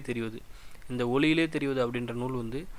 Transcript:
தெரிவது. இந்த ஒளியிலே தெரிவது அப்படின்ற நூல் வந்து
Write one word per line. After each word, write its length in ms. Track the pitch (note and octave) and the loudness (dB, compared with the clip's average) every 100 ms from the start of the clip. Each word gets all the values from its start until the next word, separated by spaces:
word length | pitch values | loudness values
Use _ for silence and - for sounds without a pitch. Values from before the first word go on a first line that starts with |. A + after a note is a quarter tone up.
| C#3 | 0
தெரிவது. 300 | A#2+ A2+ A2+ - - - - - | -2 -4 -6 -12 -14 -12 -10 -4
இந்த 120 | B2 A#2+ | 0 2
ஒளியிலே 320 | C3 D#3 D#3+ D#3+ | 4 6 6 4
தெரிவது 260 | D#3 C#3 C3 | 2 0 2
அப்படின்ற 300 | A#2+ B2 A#2+ A#2 | 2 0 -2 -2
நூல் 160 | B2+ B2+ | -2 -2
வந்து 200 | A#2 B2+ F3+ | -4 -4 -6